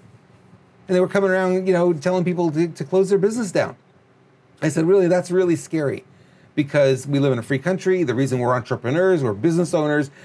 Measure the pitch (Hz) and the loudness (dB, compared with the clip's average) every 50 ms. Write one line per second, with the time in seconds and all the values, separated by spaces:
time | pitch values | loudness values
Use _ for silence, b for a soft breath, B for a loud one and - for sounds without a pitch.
0 | - - - _ _ _ - _ _ - - _ _ _ _ _ _ - 185 180 | -20 -20 -20 _ _ _ -20 _ _ -20 -20 _ _ _ _ _ _ -2 0 0
1 | 185 180 - 202 196 190 185 190 185 185 185 190 185 190 185 170 175 180 170 143 | 0 0 0 0 0 2 0 0 0 0 0 0 0 0 0 2 2 0 0 0
2 | 139 180 185 185 170 175 175 175 175 165 143 156 175 165 - - 135 - 185 190 | -2 -2 0 0 -2 -2 -2 -2 -2 -2 0 -2 -2 -2 -4 -10 -6 -2 0 0
3 | 196 185 202 190 180 214 220 247 226 175 - 156 110 - - - _ _ _ _ | 2 2 2 2 2 0 -2 -4 -6 -2 -2 -2 -2 -2 -6 -14 _ _ _ _
4 | _ _ _ _ _ _ _ _ _ _ _ _ 151 156 139 160 160 170 196 196 | _ _ _ _ _ _ _ _ _ _ _ _ -4 -2 0 0 2 4 4 4
5 | 180 165 175 180 175 - 175 185 185 175 165 143 - - - 160 147 135 - - | 4 2 2 0 0 0 0 0 2 2 0 -2 -4 -6 -4 -2 -2 -2 -4 -6
6 | - - b b b b b b b b b 151 143 143 - 147 139 135 135 113 | -12 -18 b b b b b b b b b -4 -4 0 2 4 4 4 2 0
7 | 104 139 143 139 139 139 127 117 110 - 139 131 - 175 190 - - 185 185 185 | -2 -2 0 2 2 2 0 -2 -2 -4 -4 -2 -2 -2 -4 -2 0 0 0 2
8 | 165 123 110 131 139 131 127 123 120 123 123 123 113 - 127 110 - 117 143 170 | 0 0 0 0 0 0 0 0 0 0 0 -2 -2 -4 -6 -4 -2 -2 0 2
9 | 185 190 185 156 135 113 101 101 113 170 160 175 175 165 - 160 151 147 147 147 | 2 2 2 2 0 -2 -2 0 0 0 2 2 0 0 0 0 0 2 0 0
10 | 143 143 B B | -2 -2 B B